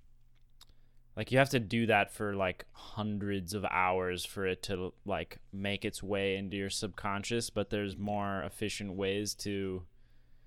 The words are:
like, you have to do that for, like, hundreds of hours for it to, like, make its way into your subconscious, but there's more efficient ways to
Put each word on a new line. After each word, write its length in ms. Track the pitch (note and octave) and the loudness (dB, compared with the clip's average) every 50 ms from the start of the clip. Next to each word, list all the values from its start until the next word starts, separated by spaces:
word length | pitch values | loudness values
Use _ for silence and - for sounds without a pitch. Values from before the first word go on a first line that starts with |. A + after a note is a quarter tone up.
| - - - - - - - - - - - - - - - - - - - - - - - | -20 -20 -20 -20 -20 -20 -20 -20 -20 -20 -20 -20 -20 -20 -20 -20 -20 -20 -20 -20 -20 -12 -6
like, 160 | G#2+ G#2+ - | -6 -2 4
you 60 | A#2+ C3 | 6 6
have 120 | C#3 C3 | 6 6
to 80 | - B2 | 6 2
do 280 | A2+ F2+ A#2 A#2 A#2 | 2 2 2 2 4
that 240 | G#2+ A2 G2+ G2+ - | 6 6 6 6 4
for, 260 | - - G#2+ G#2 G2+ | 0 -2 -2 0 2
like, 300 | G2 F#2+ F2+ F2+ - - - | 2 2 0 0 -2 -10 -16
hundreds 800 | - - - - - G#2+ G#2 G#2+ G#2 G2+ G2+ G2+ G2+ G2 F2+ E2+ | -16 -18 -14 -10 -6 -4 -2 0 0 0 0 0 0 0 -2 -2
of 120 | G2+ G#2 F#2+ | -4 -2 -2
hours 600 | - - F2+ F#2 F2+ F#2 F#2 F#2 F2+ F2+ F2 - | 0 2 4 4 4 4 4 2 0 0 -2 -4
for 220 | - - G2+ F#2+ | -6 -4 -2 0
it 160 | F#2 F#2 - | 0 0 -2
to, 320 | - - G2+ F2+ F#2 F2+ - - - | -2 -4 -2 -2 -2 -4 -6 -8 -4
like, 360 | G2 F#2+ E2 D#2+ - - - - - | -4 -2 -2 -2 -6 -10 -18 -16 -12
make 320 | - G2 G2 G2+ G2+ F#2+ - | -8 -4 -2 0 0 0 -2
its 180 | G#2 G2 - | -4 -4 -4
way 340 | - F#2+ G2+ G2 G2 G2 F#2+ | -4 0 0 2 2 2 2
into 200 | G2 G2 F#2+ F#2 | 0 -2 -4 -4
your 140 | G2 G2 G2 | -4 -4 -2
subconscious, 800 | - - - G2+ F2 - - G#2 G2 G2+ G2 - A#2 A#2 A2+ - | -4 -4 -4 -6 -6 -4 -2 -2 -2 -2 -2 -2 -2 -2 -2 -2
but 200 | - G#2 G2+ - | -2 -2 -2 0
there's 260 | - G#2 G#2 G2+ F#2+ | 0 -2 0 -2 -4
more 460 | G2 G2+ G#2 G#2 G#2 G2+ G2+ G2 F#2+ | -4 -4 -2 -2 0 0 0 -2 -2
efficient 500 | D2 F#2+ - - A2+ G2+ - - G2+ G2 | -2 -4 -4 -4 -4 -4 -2 -4 -6 -4
ways 420 | F2 G2 G2 F#2+ G2 G2+ G#2+ G2+ - | -2 0 0 2 2 0 0 -2 -4
to 500 | - - G#2 G2+ G2 G2 F#2+ F#2 F#2 E2+ - - - - - - - - - - - - | -4 -4 -2 -2 -2 -2 -2 -4 -4 -8 -10 -18 -20 -20 -20 -20 -20 -20 -20 -20 -20 -20